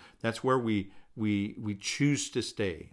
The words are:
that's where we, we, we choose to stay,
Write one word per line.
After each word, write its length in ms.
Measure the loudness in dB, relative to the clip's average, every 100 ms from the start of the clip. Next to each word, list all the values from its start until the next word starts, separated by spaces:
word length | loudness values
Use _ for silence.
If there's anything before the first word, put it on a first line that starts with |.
| -20 -4
that's 240 | -4 0
where 140 | 2 2
we, 340 | 4 0 0 -10 -18 -2
we, 380 | 2 2 0 -4
we 160 | -6
choose 540 | -4 -6 2 2 2 0
to 140 | -4
stay, 480 | -4 -2 -2 -2 -10